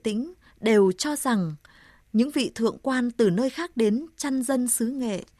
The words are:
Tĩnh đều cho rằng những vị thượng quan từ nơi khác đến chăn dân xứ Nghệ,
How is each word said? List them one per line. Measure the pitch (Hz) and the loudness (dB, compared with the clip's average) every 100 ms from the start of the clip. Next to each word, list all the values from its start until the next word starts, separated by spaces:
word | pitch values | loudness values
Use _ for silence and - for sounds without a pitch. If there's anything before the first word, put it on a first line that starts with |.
Tĩnh | 220 214 311 370 _ _ | -4 -4 -6 -12 _ _
đều | 220 214 190 | 4 6 4
cho | 185 302 294 | 2 -4 -2
rằng | 262 220 170 151 - - - _ _ | 0 0 -2 -6 -18 -20 -20 _ _
những | 214 269 | 0 2
vị | 285 233 - | 0 -2 0
thượng | 226 - | -2 -2
quan | 277 254 240 | -2 -2 -2
từ | 233 214 | 2 2
nơi | 175 262 | 2 -2
khác | 294 349 - | -4 -8 0
đến | 220 226 330 - | 0 0 -4 -8
chăn | 294 262 | -4 -4
dân | 247 262 247 | 0 -2 0
xứ | - 233 | -2 -2
Nghệ, | 269 240 190 - | -4 -6 -6 -10